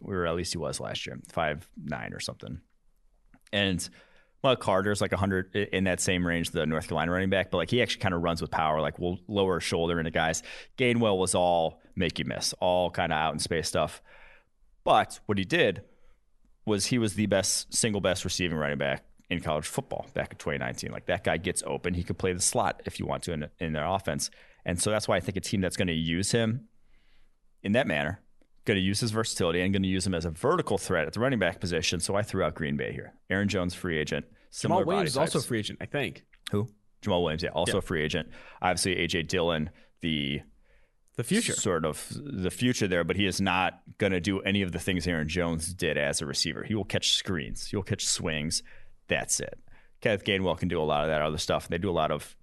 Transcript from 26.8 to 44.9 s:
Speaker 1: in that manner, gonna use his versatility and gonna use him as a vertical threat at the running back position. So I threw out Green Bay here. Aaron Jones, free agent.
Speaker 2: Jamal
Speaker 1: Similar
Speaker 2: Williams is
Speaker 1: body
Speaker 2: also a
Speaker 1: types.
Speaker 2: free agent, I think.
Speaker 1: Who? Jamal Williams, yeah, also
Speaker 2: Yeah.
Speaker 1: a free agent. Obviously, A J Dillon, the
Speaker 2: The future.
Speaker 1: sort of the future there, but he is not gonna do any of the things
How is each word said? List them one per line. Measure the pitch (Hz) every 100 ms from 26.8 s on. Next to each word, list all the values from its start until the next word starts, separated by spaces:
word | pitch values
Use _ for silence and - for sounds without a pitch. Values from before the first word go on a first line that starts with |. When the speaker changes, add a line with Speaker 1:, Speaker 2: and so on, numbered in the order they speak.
| - - _ - - _ _ _
Speaker 1:
in | 98
that | 113 139
manner, | 76 73 101 - - - - -
gonna | 98
use | 95 101
his | 120
versatility | 107 113 - 87 87
and | 92
gonna | 98 95
use | 95 95
him |
as | 87 85
a |
vertical | 78 131 175 - 98
threat | - 90 76
at |
the | 104
running | 127 123
back | 87 -
position. | 90 85 85 87
So | - 98
I |
threw | 104 98
out | 80
Green | 76 76 71
Bay | 57
here. | 62 - - _
Aaron | 95 101
Jones, | 95 90
free | - 92 80
agent. | 76 76 -
Speaker 2:
Jamal | - - - 135 180
Speaker 1:
Similar | 165
Speaker 2:
Williams | 175 160
is | 131
Speaker 1:
body |
Speaker 2:
also | 165 160
a |
Speaker 1:
types. | -
Speaker 2:
free | 113
agent, | 104 -
I | 92
think. | 143 110 - - - -
Speaker 1:
Who? | 104 107 - _ _
Jamal | 104 90
Williams, | 85 78
yeah, | 82
also | - 87
Speaker 2:
Yeah. | 98
Speaker 1:
a |
free | - 82
agent. | 78 82 76 - - -
Obviously, | 90 85 98 90
A | 85
J | 87
Dillon, | 80 92 85 80 78 - - _
the | 82 78 69 73 - - _ - _ _ _ -
Speaker 2:
The | 120
future. | 208 226
Speaker 1:
sort | - 107 85
of | 78 73 - -
the | - 95 90
future | - 123 123 101
there, | 87
but | 85 92
he | 101
is | 90
not | 98 90 87 - - -
gonna | 101 90
do | 85 95
any | - 101
of | 95
the | 85
things | 90